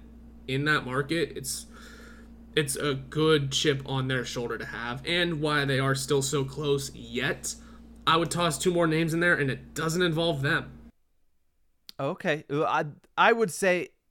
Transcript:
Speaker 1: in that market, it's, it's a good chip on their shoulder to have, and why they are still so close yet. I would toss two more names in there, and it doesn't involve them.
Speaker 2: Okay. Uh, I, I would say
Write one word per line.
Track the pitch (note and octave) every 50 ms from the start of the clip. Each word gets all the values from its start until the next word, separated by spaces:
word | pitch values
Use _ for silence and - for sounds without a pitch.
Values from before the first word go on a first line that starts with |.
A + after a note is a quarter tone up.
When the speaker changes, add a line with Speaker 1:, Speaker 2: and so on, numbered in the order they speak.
| - - - - - - - - - -
Speaker 1:
in | C3 C#3 C#3+
that | D#3 D3+ C3 -
market, | B2 B2+ C#3 C#3 C3+ D#3+ E3+ D3+ - -
it's, | - C3 - - - - - - - - - - - - - - - - - - - - - -
it's | D#3 D3 C3+ -
a | - C#3+ D3 C3+
good | C3+ C3+ - - D3+ D#3 D#3+ D#3 D3 C#3 C3+
chip | - - - D3 C3+ C3+ -
on | - C3+ C3 B2+ C3
their | C3 B2+ A#2
shoulder | - - B2+ A#2+ A2+ A2+ G#2+
to | A2+
have, | - - A2 A#2 A#2+ B2 C3+ -
and | D#3+ F3 F3+ F3 F3 E3 D3
why | D#3 D3 D3+ C#3+ C#3
they | C#3 C#3 C3+
are | C3+ C3+ C3+
still | C3+ - - D3 C#3
so | C3+ - D3+ C#3+ C3+
close | C3+ - D3+ D3+ C#3+ C#3+ C#3 C3+ - -
yet. | - A#2+ A#2 A#2 A#2+ C3 E3 - - - - - - - - - - - - - - -
I | D3 E3
would | E3 E3+ -
toss | - E3+ F3 E3+ F3 -
two | - F#3
more | E3+ F3 E3+ D#3+
names | D#3 D#3+ E3 D#3 E3
in | E3+
there, | F3 F3 E3+
and | - C#3+ C3
it | A2+ - - - -
doesn't | D3 D#3+ D#3+ D#3+ F#3
involve | F3+ E3+ D3+ E3 E3 E3+ D3+ C3+
them. | C#3 D3+ E3 C#3 - - - - - - - _ _ _ _ _ _ _ _ _ _ _ _ _ _ _ _ _ _ - - -
Speaker 2:
Okay. | C#3 D3 F#3 - - E3+ D3 D#3 - -
Uh, | C#3+ D3+ D#3+
I, | - C3 D#3+ D#3 D3 - - _ _ _
I | D#3+ F3+ A3
would | A#3 A3+ A3 E3
say | - - G3 F#3 F3+ F3 - - _ _ _ _